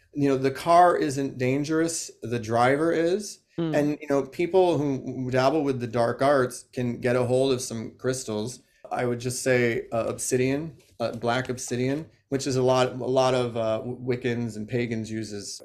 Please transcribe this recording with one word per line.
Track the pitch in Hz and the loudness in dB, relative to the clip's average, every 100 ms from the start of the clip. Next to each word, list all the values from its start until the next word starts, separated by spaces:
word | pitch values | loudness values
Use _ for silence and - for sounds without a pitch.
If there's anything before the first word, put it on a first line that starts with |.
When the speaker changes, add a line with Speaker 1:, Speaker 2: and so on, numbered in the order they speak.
| _ | _
Speaker 1:
you | 147 139 | 0 2
know, | 135 | 2
the | 135 | 0
car | 135 165 170 180 175 | 0 4 8 8 6
isn't | 156 135 135 131 | 0 -2 -4 -2
dangerous, | 127 139 147 160 165 - - - | 0 0 0 0 0 -2 -10 -12
the | 113 120 | -6 -4
driver | 107 117 123 143 165 | 0 4 4 4 2
is. | 165 170 202 214 - _ - | 2 2 0 -4 -14 _ -6
Speaker 2:
Mm. | 165 151 | -2 2
Speaker 1:
And, | 147 151 | 0 -2
you | 151 | 0
know, | 139 | 0
people | 135 - 170 185 180 143 | 0 -2 0 4 4 2
who | 147 135 - 127 127 | 0 -2 -6 -6 -2
dabble | 127 135 156 | 2 4 4
with | 139 123 | 0 -2
the | 117 | -2
dark | 117 117 120 | 0 0 2
arts | 135 143 123 - - | 4 4 2 -2 -10
can | - 123 120 | -4 -4 -2
get | 123 | 0
a | 123 | 0
hold | 123 127 135 | 2 2 2
of | 123 | 0
some | - 113 110 - | -2 -8 -10 -6
crystals. | 127 131 - 107 113 - _ _ - | -4 -4 -4 -4 -6 -8 _ _ -8
I | - | -4
would | 123 120 | -2 -4
just | 120 120 | -6 -4
say, | 131 123 120 113 - | 2 4 4 0 -2
uh, | 113 110 | -4 -2
obsidian, | - - 127 131 139 160 - _ - | -4 -2 0 0 -2 -6 -12 _ -6
uh, | 117 | -6
black | 117 120 123 127 | -4 -2 -2 -2
obsidian, | 123 - 120 127 143 160 _ _ | -6 -6 -4 -2 -4 -8 _ _
which | 139 139 | -4 -2
is | 131 | 0
a | |
lot, | 127 127 123 | 2 4 2
a | 123 | -2
lot | 120 131 131 | -2 2 2
of, | 127 120 113 | 2 0 -2
uh, | 113 110 | -2 -2
Wiccans | 120 123 123 120 123 117 117 107 | -4 -8 -4 -2 -2 -2 -4 -8
and | 107 | -6
pagans | 123 120 113 107 | -2 -2 -4 -6
use | 110 104 | -8 -8
as, | 101 92 - | -10 -12 -14